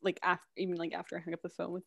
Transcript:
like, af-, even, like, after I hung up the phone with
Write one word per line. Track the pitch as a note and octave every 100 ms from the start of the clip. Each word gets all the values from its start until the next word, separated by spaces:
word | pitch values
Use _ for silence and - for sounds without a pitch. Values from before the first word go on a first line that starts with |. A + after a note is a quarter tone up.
like, | F#3+ -
af-, | F3+ F3+ - -
even, | F#3 F3
like, | E3
after | F3 - F3
I |
hung | E3+ E3
up |
the | F3+
phone | - F3
with | F3+